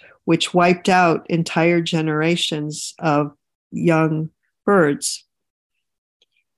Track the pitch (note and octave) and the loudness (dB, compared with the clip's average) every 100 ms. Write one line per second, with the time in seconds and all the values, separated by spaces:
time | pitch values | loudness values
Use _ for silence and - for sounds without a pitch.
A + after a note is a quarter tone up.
0 | - _ - E3 - F3 F3 F3+ - F#3 | -20 _ -2 -2 0 2 2 2 2 2
1 | F3 D#3 - E3+ E3 - E3 F3 E3+ E3 | 4 0 -2 -4 -2 0 2 0 0 -2
2 | D#3 D3+ D#3+ E3+ - D#3 D3+ D3+ - - | -2 -2 -2 -2 -4 -6 -8 -10 -14 -6
3 | E3 D3 D3 - _ _ _ - E3+ D#3+ | -2 0 -2 -8 _ _ _ -4 0 2
4 | D#3+ D#3 D#3 _ _ _ - G3+ D3+ C#3+ | 0 -2 -6 _ _ _ 0 2 2 0
5 | - - _ _ _ _ _ _ _ _ | -6 -10 _ _ _ _ _ _ _ _
6 | _ _ _ _ _ | _ _ _ _ _